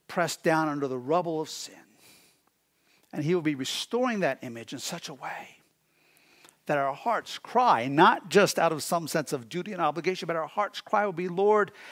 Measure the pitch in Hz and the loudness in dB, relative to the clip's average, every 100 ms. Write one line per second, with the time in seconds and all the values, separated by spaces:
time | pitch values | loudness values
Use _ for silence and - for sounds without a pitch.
0 | - - 165 - 175 160 156 143 139 127 | -8 -2 -2 0 2 2 2 -2 -4 -4
1 | 127 170 170 156 147 - - - - _ | 0 0 0 -4 -6 -10 -14 -16 -20 _
2 | - - _ _ _ _ _ _ _ _ | -20 -20 _ _ _ _ _ _ _ _
3 | _ - 147 180 151 139 131 - - 233 | _ -6 0 0 0 -2 -4 -6 -4 -2
4 | 254 214 156 127 127 117 113 139 - 170 | 0 0 0 -2 -8 -12 -12 -10 -8 -10
5 | - 131 - - - - _ _ _ _ | -12 -12 -12 -12 -14 -20 _ _ _ _
6 | _ _ _ _ - _ - 147 139 139 | _ _ _ _ -20 _ -4 0 0 -2
7 | 240 202 - - - 240 247 127 123 143 | -2 -2 -4 -12 -2 4 6 4 4 6
8 | 196 330 175 190 185 - 165 156 - 170 | 6 6 2 4 4 4 0 0 -2 -2
9 | 156 165 143 139 113 170 196 185 156 151 | -2 -4 -2 -6 -6 -8 -6 -2 -2 0
10 | 160 185 170 165 156 - 202 - - 208 | -4 -4 -4 -4 -4 -4 -4 -6 -2 0
11 | 208 165 180 175 202 214 196 - - | 0 -2 -4 2 4 6 4 -2 -20